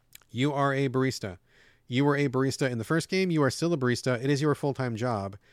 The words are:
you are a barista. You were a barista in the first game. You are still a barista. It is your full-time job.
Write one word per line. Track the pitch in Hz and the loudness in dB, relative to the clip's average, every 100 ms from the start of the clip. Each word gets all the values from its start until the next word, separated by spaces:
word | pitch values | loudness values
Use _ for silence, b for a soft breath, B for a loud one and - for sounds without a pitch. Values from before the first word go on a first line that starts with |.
| _ - _ | _ -20 _
you | 117 143 | -2 0
are | 139 139 | 2 0
a | 135 139 | 2 0
barista. | 127 131 - 104 90 b b b b b | 2 0 -2 -8 -10 b b b b b
You | 123 143 | 2 2
were | 143 | 2
a | 143 | 0
barista | 127 135 - 135 | 2 0 0 -2
in | 120 | -2
the | |
first | 107 160 - | 0 -2 0
game. | 190 185 | -2 0
You | 160 | 2
are | 135 | 2
still | - 170 | 2 -2
a | 165 | 0
barista. | 127 120 135 120 | 0 0 0 0
It | 135 | 0
is | 139 | 0
your | 151 135 | 2 0
full-time | 147 131 127 110 | -2 -2 -4 -2
job. | 123 110 98 101 b | -2 -2 -4 -10 b